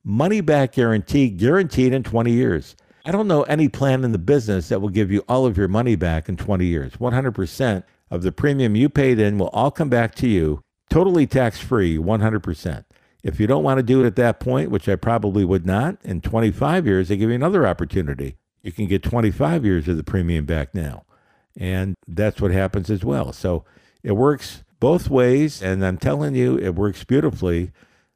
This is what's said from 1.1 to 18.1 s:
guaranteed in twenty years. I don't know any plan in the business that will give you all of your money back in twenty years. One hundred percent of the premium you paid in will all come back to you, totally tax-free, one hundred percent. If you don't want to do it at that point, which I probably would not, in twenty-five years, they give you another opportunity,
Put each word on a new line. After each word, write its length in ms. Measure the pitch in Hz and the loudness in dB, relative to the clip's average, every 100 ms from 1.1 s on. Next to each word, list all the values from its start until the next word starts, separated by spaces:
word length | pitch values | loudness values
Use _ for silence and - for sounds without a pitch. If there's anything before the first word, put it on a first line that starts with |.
| 143 131 | 2 2
guaranteed 640 | 92 110 180 175 123 127 | 2 2 2 2 2 2
in 100 | 131 | 2
twenty 300 | 117 113 120 | -2 0 2
years. 440 | 117 123 82 - - _ _ | 2 2 -2 -4 -16 _ _
I 80 | 143 | -4
don't 160 | 196 214 | -2 2
know 160 | 151 | 2
any 240 | 143 151 151 | 2 2 0
plan 340 | - 139 131 | 2 0 2
in 80 | 127 | 0
the 80 | 101 | -2
business 500 | 87 143 107 95 80 | 2 0 2 -2 -2
that 120 | 101 | -2
will 80 | 101 | 0
give 240 | 95 101 | 0 0
you 100 | 104 - | 0 0
all 180 | 127 131 | 0 2
of 100 | 95 | 2
your 120 | 98 | 0
money 260 | 104 123 | 2 2
back 340 | 104 87 80 80 | 0 0 -2 -4
in 80 | 90 | -6
twenty 300 | - 95 90 | -2 0 0
years. 320 | 82 65 - | -2 -4 -6
One 140 | 120 | -2
hundred 240 | 123 135 - | -2 -2 -4
percent 480 | 92 - 131 95 - _ _ | -6 -2 -2 -2 -6 _ _
of 120 | 87 | -4
the 100 | 90 | -4
premium 420 | - 147 139 123 | -2 0 2 2
you 140 | 107 143 | 2 2
paid 320 | 147 135 120 | 2 2 4
in 180 | 104 104 | 2 2
will 100 | 92 | -2
all 200 | - 135 | 0 0
come 180 | - 156 | 0 0
back 280 | 123 113 - | 2 0 -2
to 120 | 127 | 0
you, 320 | 98 78 73 - _ _ | 2 2 -2 -8 _ _
totally 340 | 160 185 175 | 2 4 4
tax-free, 760 | 135 131 120 - 120 123 90 80 | 2 2 0 -2 -2 0 2 0
one 220 | 85 110 | 0 0
hundred 220 | 110 107 | 0 -2
percent. 420 | - 76 87 76 - _ _ _ | -4 -8 -8 -10 -12 _ _ _
If 180 | - 80 | -8 -2
you 80 | 104 | 2
don't 160 | 143 | 2
want 140 | 147 135 | 2 0
to 60 | |
do 200 | 120 131 | 2 4
it 20 | 123 | 4
at 100 | 98 | 4
that 220 | 120 - | 2 0
point, 320 | 123 127 147 | -2 -2 -2
which 180 | 104 - | -2 -2
I 60 | 95 | -2
probably 480 | - 117 101 98 | 0 0 0 0
would 220 | 92 95 85 | 2 0 0
not, 320 | 98 143 196 | 0 -2 -4
in 160 | - 90 | -8 -8
twenty-five 640 | - 113 113 90 143 180 147 | -4 0 0 0 0 0 2
years, 220 | 95 90 | 2 0
they 80 | 101 | 0
give 140 | 110 | 0
you 40 | |
another 320 | 120 151 196 120 | 0 0 2 0
opportunity, 680 | 87 90 101 76 | 0 -4 -4 -4